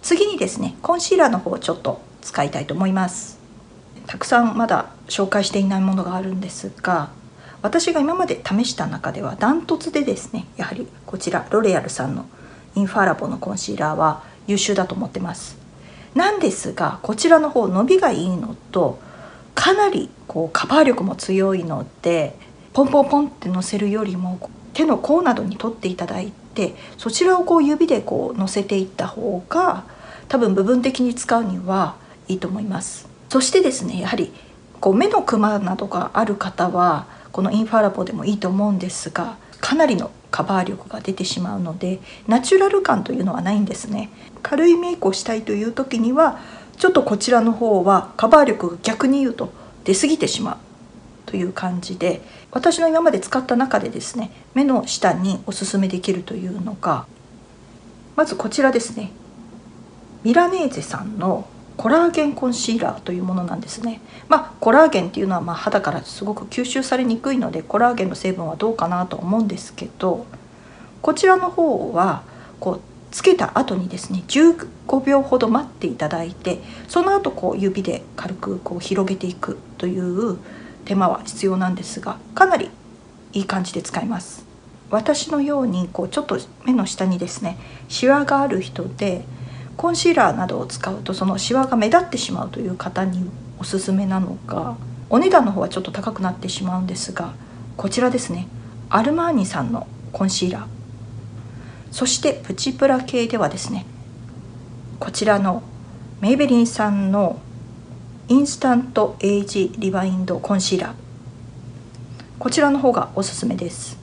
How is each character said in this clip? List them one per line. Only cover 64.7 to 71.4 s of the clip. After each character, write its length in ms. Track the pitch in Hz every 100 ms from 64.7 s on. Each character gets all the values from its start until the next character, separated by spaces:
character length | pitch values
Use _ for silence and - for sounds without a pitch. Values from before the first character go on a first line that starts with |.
ラ 160 | 254 311
ー 20 |
ゲ 120 | 220
ン 80 | 175
っ 20 |
て 100 | -
い 40 |
う 20 | 196
の 80 |
は、 60 | 180
ま 120 | 170
あ、 40 | 165
肌 240 | - 208
か 100 | 190
ら 120 | 156
す 220 | - -
ご 100 | 202
く 100 | 208
吸 200 | 202 -
収 180 | 254 269
さ 140 | 262 254
れ 80 |
に 120 | 247 226
く 160 | 269
い 60 | 262
の 120 | 190
で、 120 | 165
コ 160 | 160 208
ラ 140 | 240
ー 20 |
ゲ 100 | 240
ン 40 | 190
の 60 |
成 180 | 170 190
分 140 | 185 165
は 100 | 160
ど 160 | 214
う 40 | 226
か 120 | 170
な 180 | 180 180
と 100 | 156
思 220 | 175 214
う 40 |
ん 60 | 214
で 80 | 180
す 180 | -
け 140 | - - -
ど、 280 | 190 202 240 - - - - - - -
こ 140 | -
ち 120 | 302 381
ら 100 |
の 140 | 370